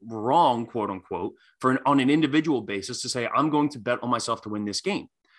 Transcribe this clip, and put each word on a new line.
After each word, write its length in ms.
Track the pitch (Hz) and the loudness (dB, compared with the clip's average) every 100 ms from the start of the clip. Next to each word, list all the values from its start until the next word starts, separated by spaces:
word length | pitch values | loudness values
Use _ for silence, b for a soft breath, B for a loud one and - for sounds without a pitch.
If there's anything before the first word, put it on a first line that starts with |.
| 113 | -10
wrong, 580 | 110 113 165 151 117 | -4 2 4 4 2
quote 240 | 117 117 101 | -2 -4 -4
unquote, 460 | 92 - 90 98 b b _ | -4 -8 -6 -6 b b _
for 100 | 127 | 2
an, 80 | 131 | 2
on 160 | 139 139 | 4 4
an 80 | 131 | 4
individual 540 | 156 143 156 160 127 | 4 4 2 2 0
basis 400 | 101 101 98 120 | -2 -6 -6 -8
to 80 | 120 | -6
say, 160 | 123 117 | -4 -2
"I'm 240 | 135 151 | 0 0
going 180 | 147 147 | 2 0
to 80 | 123 | -2
bet 240 | 104 120 | -4 -2
on 60 | 120 | 0
myself 320 | 117 117 110 | -2 -2 -4
to 60 | 107 | -4
win 160 | 104 | -6
this 160 | 104 95 | -4 -4
game." 280 | 190 190 - _ b | -4 -4 -8 _ b